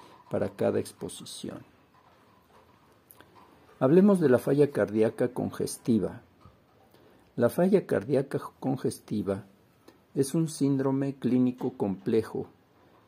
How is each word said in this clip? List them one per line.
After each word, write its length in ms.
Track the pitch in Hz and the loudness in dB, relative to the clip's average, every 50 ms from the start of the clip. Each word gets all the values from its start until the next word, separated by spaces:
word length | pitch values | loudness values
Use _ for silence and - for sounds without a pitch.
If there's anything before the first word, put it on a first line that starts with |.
| - - - - - - | -20 -20 -20 -20 -12 -8
para 200 | - 98 101 - | -6 -4 -4 -4
cada 300 | - - 113 107 101 107 | -4 -2 -2 0 0 -2
exposición. 760 | 98 - - - - - - - - - - - - - - - - - _ _ _ _ _ _ _ _ _ _ _ _ _ _ _ _ _ - _ _ _ _ _ _ _ _ _ _ - - - - _ - - - _ _ _ - - _ | -4 -6 -10 -12 -12 -12 -12 -14 -18 -18 -16 -14 -12 -12 -14 -14 -18 -20 _ _ _ _ _ _ _ _ _ _ _ _ _ _ _ _ _ -20 _ _ _ _ _ _ _ _ _ _ -20 -20 -20 -20 _ -20 -20 -20 _ _ _ -20 -4 _
Hablemos 420 | 139 131 151 185 190 208 202 185 | 2 4 6 6 8 6 6 4
de 80 | 170 139 | 4 4
la 100 | 123 117 | 4 4
falla 320 | - - 139 143 147 135 | 4 2 2 4 2 2
cardíaca 580 | - - 104 95 101 110 110 113 - - 127 123 | 2 0 -2 0 2 2 2 2 2 0 -2 -2
congestiva. 920 | - - 107 104 - - 95 95 - - - - 117 107 87 85 92 - - _ _ _ _ - - _ _ _ _ _ _ _ _ _ _ - _ _ _ _ _ | -2 -4 -6 -6 -4 -6 -6 -6 -6 -6 -2 0 2 2 0 -2 -6 -10 -16 _ _ _ _ -20 -20 _ _ _ _ _ _ _ _ _ _ -20 _ _ _ _ _
La 160 | - 120 120 | 0 0 0
falla 340 | - - 175 190 208 185 - | 2 2 2 4 4 2 2
cardíaca 560 | - 123 110 101 120 147 127 143 147 - 123 - - - _ | 0 -2 -2 -2 0 -2 -2 -2 -2 -6 -8 -8 -10 -14 _
congestiva 840 | - 131 139 131 - 135 - - - - 107 107 95 92 98 98 117 - _ _ _ _ _ _ _ - _ _ _ _ _ | -4 -4 -4 -2 -4 -6 -6 -8 -10 -6 -6 -4 -2 -2 -4 -6 -6 -12 _ _ _ _ _ _ _ -20 _ _ _ _ _
es 220 | 147 139 - - | -2 -2 0 0
un 100 | 170 165 | -2 -2
síndrome 720 | 156 156 - 139 139 139 135 135 139 135 135 139 139 135 | -2 -2 -2 -2 0 0 0 0 0 -2 -2 -2 -4 -6
clínico 560 | - - 123 117 127 127 127 123 - - 131 127 | -4 -2 0 2 2 2 2 0 -2 -6 -8 -4
complejo 760 | - 120 101 95 95 - - 110 113 110 - - - - - - _ _ _ _ _ _ _ _ _ _ | -4 -4 -4 -4 -4 -2 0 0 0 0 -2 -6 -10 -10 -10 -14 _ _ _ _ _ _ _ _ _ _